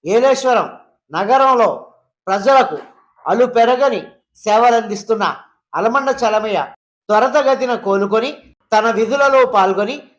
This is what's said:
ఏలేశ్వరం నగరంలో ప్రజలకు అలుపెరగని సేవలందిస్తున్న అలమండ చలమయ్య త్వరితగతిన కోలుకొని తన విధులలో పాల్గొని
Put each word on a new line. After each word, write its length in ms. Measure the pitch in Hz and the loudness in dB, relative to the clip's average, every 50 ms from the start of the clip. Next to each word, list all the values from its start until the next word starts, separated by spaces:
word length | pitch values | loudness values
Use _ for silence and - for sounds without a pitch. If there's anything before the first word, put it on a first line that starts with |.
| _ | _
ఏలేశ్వరం 600 | 156 196 233 247 269 262 262 254 254 247 214 165 - - - - _ _ _ _ _ | 0 0 2 2 2 0 0 0 0 0 0 0 -4 -10 -20 -20 _ _ _ _ _
నగరంలో 580 | 147 165 196 202 254 262 269 269 262 247 226 180 139 123 - - _ _ _ _ _ _ _ - | -6 -6 -2 0 2 2 4 2 2 2 2 0 -2 -6 -12 -20 _ _ _ _ _ _ _ -4
ప్రజలకు 500 | 190 202 196 262 269 269 247 - - - - - _ _ _ _ _ _ _ | -4 -2 0 2 4 4 2 2 -4 -12 -14 -16 _ _ _ _ _ _ _
అలుపెరగని 760 | 147 180 226 247 240 - 233 233 233 254 247 277 277 233 185 151 - - _ _ _ _ _ - | -4 0 0 0 0 2 2 2 2 2 2 0 0 0 -4 -8 -12 -20 _ _ _ _ _ -4
సేవలందిస్తున్న 800 | 214 208 220 240 240 233 233 226 208 202 196 - - 226 214 202 165 139 - - _ _ _ _ _ - | 0 0 4 4 4 2 2 -2 -4 -10 -10 -4 -4 -4 -2 -2 -4 -4 -6 -14 _ _ _ _ _ -6
అలమండ 360 | 151 190 226 233 277 269 262 254 247 | -4 -2 0 -2 -2 -2 -2 -4 -2
చలమయ్య 380 | 240 220 214 214 214 220 202 170 139 - - _ _ _ _ _ _ - | -2 -2 0 -2 -2 -2 -4 -4 -4 -6 -10 _ _ _ _ _ _ 0
త్వరితగతిన 680 | 214 214 233 262 240 302 277 262 269 233 247 247 240 220 - | 0 2 2 2 0 0 0 0 0 0 -2 -4 -4 -6 -4
కోలుకొని 460 | 196 196 196 196 202 202 220 226 277 294 - _ _ _ _ _ _ | -2 -2 -2 -2 -2 -2 -2 -2 -4 -8 -12 _ _ _ _ _ _
తన 140 | 220 214 220 233 226 196 | 0 0 0 0 0 0
విధులలో 440 | 226 208 254 277 277 277 269 262 254 254 247 | -2 -2 0 0 2 2 4 4 2 2 2
పాల్గొని 400 | 202 190 190 190 185 208 214 269 294 - _ _ | 2 2 2 0 -2 -2 -4 -6 -10 -14 _ _